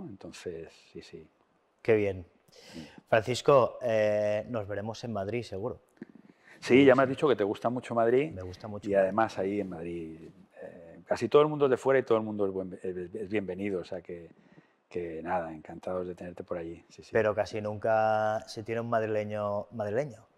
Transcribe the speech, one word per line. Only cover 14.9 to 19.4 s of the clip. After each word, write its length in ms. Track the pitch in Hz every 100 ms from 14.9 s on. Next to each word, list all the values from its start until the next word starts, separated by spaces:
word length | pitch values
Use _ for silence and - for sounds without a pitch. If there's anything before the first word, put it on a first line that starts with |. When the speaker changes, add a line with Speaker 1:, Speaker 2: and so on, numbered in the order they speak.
| 87 85 80
Speaker 1:
nada, 300 | 80 80 78
encantados 520 | 78 - 85 - 92 90
de 100 | 90
tenerte 280 | 90 87
por 140 | 90 90
allí. 260 | 82 82 _
Sí, 120 | -
sí. 60 | -
Speaker 2:
Pero 200 | 117 107
casi 280 | 104 101 110
nunca 800 | 104 107 113 110 110 110 110 110 -
se 160 | -
tiene 180 | 110 117
un 80 | 117
madrileño 800 | 117 110 107 104 107